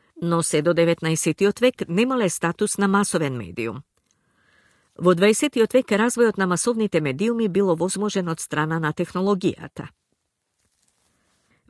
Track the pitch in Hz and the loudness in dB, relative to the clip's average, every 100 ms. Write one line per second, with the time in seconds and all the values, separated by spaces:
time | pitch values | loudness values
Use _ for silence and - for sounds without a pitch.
0 | _ - 170 170 165 151 156 165 170 170 | _ -8 -2 0 0 0 2 2 2 2
1 | 160 160 175 151 202 - 247 - 196 175 | -2 -2 -2 0 0 2 0 0 -2 0
2 | 247 254 196 - 170 160 208 - 202 196 | 0 0 -2 -2 -4 -2 -4 0 2 2
3 | 202 180 147 123 92 87 113 110 - _ | 0 -2 -2 -4 -8 -8 -8 -8 -16 _
4 | _ _ _ _ _ _ _ _ _ - | _ _ _ _ _ _ _ _ _ 0
5 | 175 175 202 220 294 254 220 262 - 202 | 2 4 4 4 0 0 2 2 2 0
6 | 233 233 233 196 190 175 - 226 214 170 | 0 2 2 2 0 0 0 0 0 0
7 | 151 131 214 233 220 185 196 160 180 185 | -2 -2 -2 0 0 2 2 0 -2 -2
8 | 208 196 175 160 - 151 156 165 156 156 | -4 -2 -4 -6 -6 -4 -2 -2 -2 -4
9 | 175 180 190 196 226 208 165 - - - | -4 -2 0 0 -2 -4 -10 -14 -16 -20
10 | _ _ _ _ _ _ _ _ _ _ | _ _ _ _ _ _ _ _ _ _
11 | _ _ _ _ _ _ _ | _ _ _ _ _ _ _